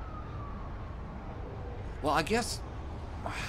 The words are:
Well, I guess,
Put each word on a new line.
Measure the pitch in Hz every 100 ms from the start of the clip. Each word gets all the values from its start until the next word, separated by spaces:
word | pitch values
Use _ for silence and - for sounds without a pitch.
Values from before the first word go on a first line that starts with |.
| - 1077 - - - - - - - - - - - - - - - - - -
Well, | 147
I | 151
guess, | 160 220 - - - - - - - - - -